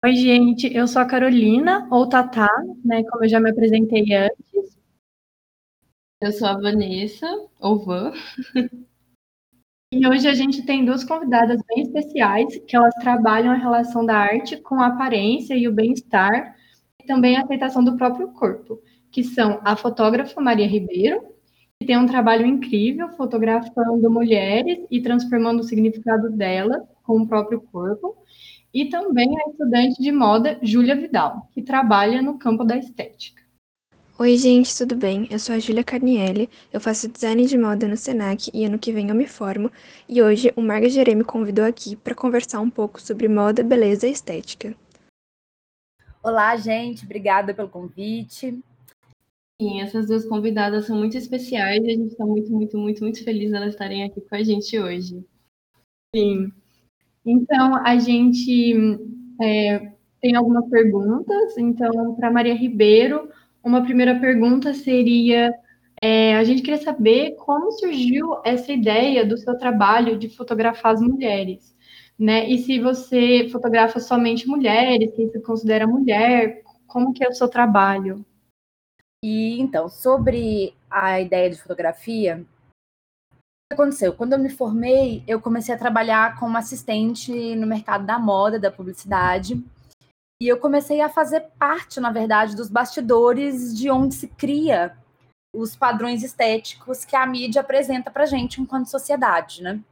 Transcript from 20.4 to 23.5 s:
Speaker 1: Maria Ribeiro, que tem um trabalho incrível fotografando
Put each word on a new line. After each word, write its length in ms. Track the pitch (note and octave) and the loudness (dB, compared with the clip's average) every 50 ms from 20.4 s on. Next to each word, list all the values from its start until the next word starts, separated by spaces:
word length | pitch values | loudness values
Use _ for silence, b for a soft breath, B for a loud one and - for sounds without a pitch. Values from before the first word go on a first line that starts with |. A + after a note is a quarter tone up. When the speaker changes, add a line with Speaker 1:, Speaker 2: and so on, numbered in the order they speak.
Speaker 1:
Maria 260 | C#4+ B3 A#3 G#3+ G#3 G3+ | 0 0 2 2 2 2
Ribeiro, 720 | F#3+ G#3 F#3 F3 F3+ F3+ G3 C4 E4 A4 - - - _ _ _ _ _ _ _ _ _ | 0 -2 -2 -2 -4 0 0 0 0 -2 -6 -10 -20 _ _ _ _ _ _ _ _ _
que 60 | A3 | -2
tem 120 | A#3+ B3 A#3+ | 0 2 2
um 100 | B3+ A#3+ | 2 2
trabalho 380 | B3+ C4 A#3 A3+ A3+ A3+ A#3 | 2 2 2 4 4 4 4
incrível 640 | B3 C#4 C4+ A#3+ - - G#3 G#3 A#3+ C#4 D#4 F4 E4+ | 2 2 0 -2 -2 -2 0 0 0 -2 -4 -6 -10
fotografando 1000 | E4+ - C4+ A#3+ A#3+ A3+ A3 A3+ | -8 -8 -8 -4 -2 -2 0 0